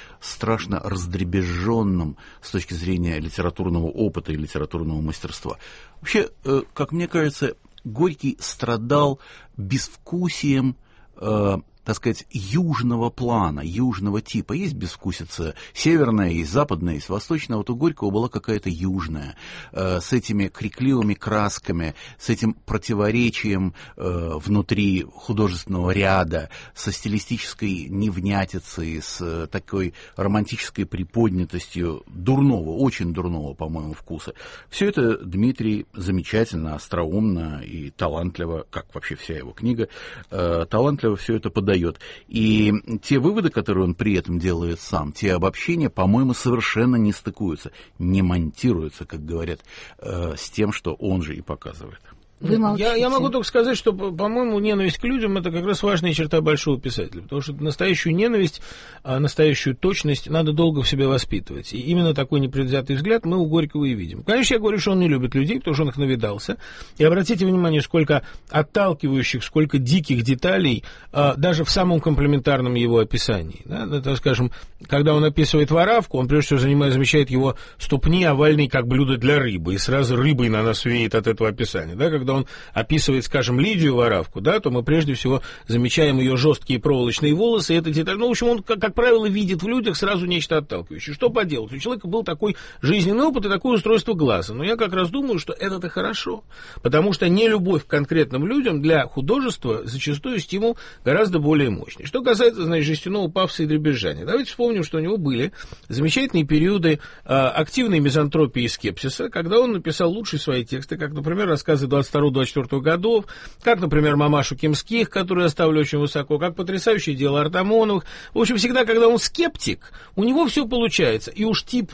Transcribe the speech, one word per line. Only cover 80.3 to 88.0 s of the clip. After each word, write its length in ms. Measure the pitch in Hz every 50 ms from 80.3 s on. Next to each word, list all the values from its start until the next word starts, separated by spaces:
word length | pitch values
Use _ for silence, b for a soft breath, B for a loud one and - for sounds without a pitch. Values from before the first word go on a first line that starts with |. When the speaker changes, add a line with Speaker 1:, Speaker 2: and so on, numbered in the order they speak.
| 147 123 123 113
Speaker 3:
на 120 | 110 107
нас 220 | 110 117 110 - -
веет 300 | 123 120 120 113 104 -
от 120 | 113 101
этого 220 | 110 110 92 113 110
описания. 460 | 101 - 117 - - 92 78 80 87
Да? 160 | 104 143 165
Когда 240 | 156 143 127 131 135
он 120 | 135 131 B B B B B
описывает, 520 | B 110 113 - 156 151 - - 135 131 117
скажем, 360 | - - 139 120 123 123 127
Лидию 340 | 147 214 220 175 160 143 127
воровку, 460 | 120 120 120 104 92 - - - 95
да, 180 | 98 151 196 220
то 120 | - 170
мы 120 | 131 123
прежде 320 | - - 151 165 156 143 131
всего 280 | - - 127 135 - B B B B B -
замечаем 500 | 113 120 123 123 - 165 156 147 135 131
её 180 | 131 131 131
жёсткие 440 | 123 135 156 143 - - - 131 117
проволочные 540 | - 156 143 127 123 120 113 - 156 147 147
волосы, 400 | 175 226 233 233 208 160 - 165
и 20 |
эта 140 | 170 165 160
деталь. 260 | 151 160